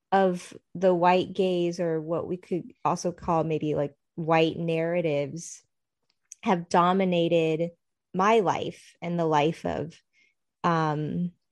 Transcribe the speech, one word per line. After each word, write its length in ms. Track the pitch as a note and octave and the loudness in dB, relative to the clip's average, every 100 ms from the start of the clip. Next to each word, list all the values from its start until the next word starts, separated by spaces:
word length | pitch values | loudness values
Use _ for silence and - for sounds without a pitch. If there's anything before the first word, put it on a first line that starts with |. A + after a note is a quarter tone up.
| _ | _
of 420 | G3 F#3+ F3+ - - _ | 2 2 0 -8 -20 _
the 200 | F3 F#3 | 0 2
white 400 | F3+ F3+ F#3 - | 4 4 4 0
gaze, 460 | F#3+ F#3 F3+ F3 F3 | -2 0 2 -2 -2
or 220 | E3+ D#3+ | -2 -2
what 260 | D#3 E3 - | -2 -6 -4
we 100 | F3+ | -8
could 340 | - F3 - - D3+ | -6 -6 -6 -6 -4
also 260 | F3 F3+ | -2 -4
call 320 | F3 - E3 | -6 -2 0
maybe, 320 | D#3+ D#3 D3+ D3 | 0 -2 -2 -2
like, 180 | D3 - _ - | -2 -6 _ -2
white 420 | D#3+ D#3+ E3 - | 2 4 2 0
narratives, 1040 | E3+ D#3+ E3 F3 E3 C#3+ C#3+ D#3+ - - _ _ _ _ _ _ _ - | -4 -2 -2 -2 0 -2 -4 -8 -14 -20 _ _ _ _ _ _ _ -8
have 280 | - F#3 E3+ | -2 -2 2
dominated 1000 | F#3 F3 F#3+ F#3+ F3 E3+ E3 D#3+ D#3+ E3+ - _ _ _ | 2 4 2 2 2 2 2 2 -2 -4 -8 _ _ _
my 260 | F3+ G3 A3+ | 0 2 4
life 560 | E3+ C3+ - - - _ | 2 -2 -6 -10 -20 _
and 180 | E3+ F3 | -6 -2
the 60 | E3 | 0
life 400 | D3+ D3 E3 F3 | 2 0 -2 -6
of, 280 | D#3 D#3 - _ _ _ _ _ _ | -6 -8 -12 _ _ _ _ _ _
um, 680 | F3 E3 D#3 D3+ D3+ E3 F3 - _ | -2 0 0 -2 -4 -4 -6 -8 _